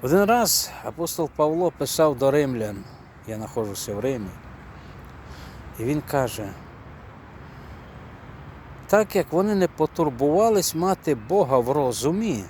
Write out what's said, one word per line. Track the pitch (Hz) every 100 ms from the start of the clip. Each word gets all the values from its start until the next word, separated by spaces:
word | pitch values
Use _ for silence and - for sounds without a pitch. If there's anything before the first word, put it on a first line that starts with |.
Один | 127 180 202
раз | 240 208 - - -
апостол | 113 117 170 - 156 -
Павло | 151 160 180
писав | - 139 - 156 131
до | 135
римлян, | 143 139 120 107 98 - - - - -
я | 110
знаходжуся | 107 - 107 98 - 104
в |
Римі, | 127 131 95 - - - - - - - - - - - - - - -
і |
він | 113 151
каже: | - 143 127 - 101 92 - - - - - - - - - - - - - - - - - - - - - - -
«Так | 202 208 202
як | 156
вони | 160 202 202
не | 175
потурбувались | - 156 - 156 120 143 165 226 208 170 160
мати | 180 185 - 131
Бога | 107 190 147 131
в | 120
розумі | 147 131 107 127 185 226 123 85